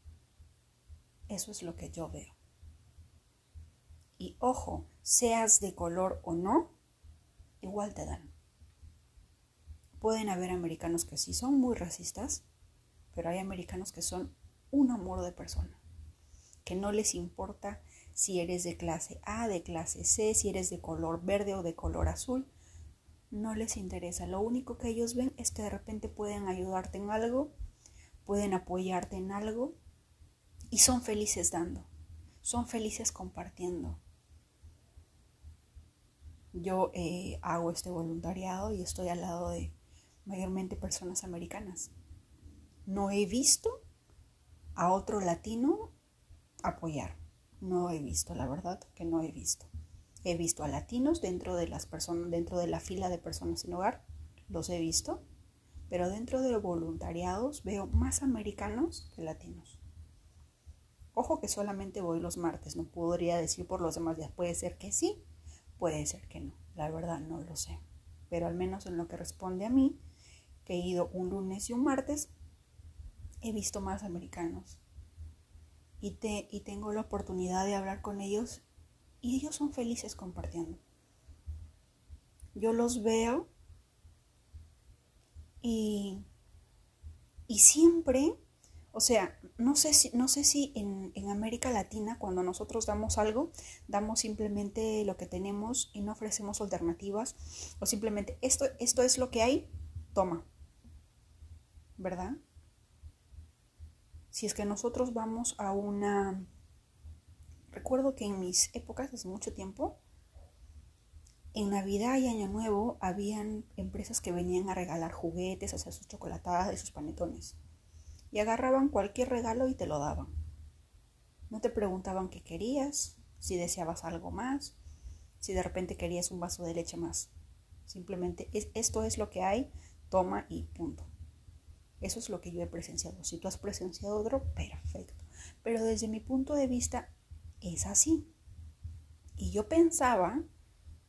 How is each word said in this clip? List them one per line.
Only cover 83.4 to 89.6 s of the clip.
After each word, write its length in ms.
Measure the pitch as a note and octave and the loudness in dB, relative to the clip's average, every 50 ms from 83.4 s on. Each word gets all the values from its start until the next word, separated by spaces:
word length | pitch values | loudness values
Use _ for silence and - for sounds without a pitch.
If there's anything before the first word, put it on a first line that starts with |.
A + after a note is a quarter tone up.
| F4+ - - - - - - - - _ _ _ - - - - _ _ _ _ _ _ - - - - - - - - - - _ _ _ - _ _ - - - - - - | 0 -2 -8 -20 -20 -20 -20 -20 -20 _ _ _ -20 -20 -20 -20 _ _ _ _ _ _ -18 -18 -18 -18 -20 -20 -20 -20 -20 -20 _ _ _ -20 _ _ -18 -18 -18 -16 -12 -6
y, 640 | - A#3 A3+ A3 G#3+ G#3+ G#3 G3+ G3+ G3 F#3+ G3 - - - - - - - - - - - - - _ _ _ - - - - - - _ - - | -2 0 2 2 2 2 0 0 -2 -4 -6 -8 -10 -14 -20 -20 -20 -20 -20 -20 -20 -20 -20 -20 -20 _ _ _ -16 -16 -16 -16 -20 -20 _ -12 -8
y 120 | - - - | 0 8 10
siempre, 800 | - - - D4 E4 E4+ E4+ E4 E4 C#4 B3+ C4 C#4+ E4 - - - - _ _ - - - - - - | 12 12 12 12 12 10 10 10 6 6 6 6 6 4 4 0 -6 -20 _ _ -20 -20 -20 -20 -16 -6
o 80 | - A3 | 0 4
sea, 400 | - - A#3+ G#3+ F#3 E3+ - - - - - | 6 8 8 6 6 4 -2 -8 -18 -10 -2
no 200 | - | 4